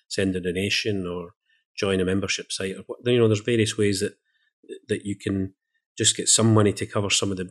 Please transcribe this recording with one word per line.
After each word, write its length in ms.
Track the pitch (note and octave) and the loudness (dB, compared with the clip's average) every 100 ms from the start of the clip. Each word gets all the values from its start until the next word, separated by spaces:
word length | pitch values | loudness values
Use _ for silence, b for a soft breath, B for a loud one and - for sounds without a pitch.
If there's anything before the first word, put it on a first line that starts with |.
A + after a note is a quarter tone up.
| b | b
send 280 | - G2 F#2 | -2 -2 -2
a 40 | |
donation 680 | F2+ F2 G2+ - A2+ G2+ F2+ | -4 -2 -2 -2 -2 -4 -4
or 280 | F2 F2 - _ _ _ - | -8 -10 -18 _ _ _ -6
join 240 | G2+ F#2+ | 0 0
a 40 | |
membership 480 | F#2 F#2+ F#2+ - - | 2 0 -2 -6 -6
site." 240 | - G2 F#2+ | -8 -8 -8
Or 60 | - | -12
what, 120 | D#2+ B2 | -8 0
you 120 | B2 | 4
know, 100 | A2+ | 4
there's 120 | G#2 | 4
various 360 | - A#2 G#2+ - | 2 2 0 2
ways 220 | G2+ F#2+ | 0 0
that, 140 | G2+ - _ _ _ _ - - - | -4 -8 _ _ _ _ -18 -18 -6
that 160 | G#2 | -6
you 120 | G2+ G2+ | -6 -6
can 380 | - G2 F#2+ - _ _ _ - | -4 -4 -4 -8 _ _ _ -2
just 200 | A2+ - | 0 0
get 120 | - | 0
some 240 | - A2+ | 4 6
money 200 | G#2+ G#2 | 6 6
to 140 | F#2+ F#2+ | 2 -4
cover 220 | A2 G2+ | -4 0
some 200 | - G2 | 0 -2
of 60 | F#2 | -4
the 120 | F2+ | -8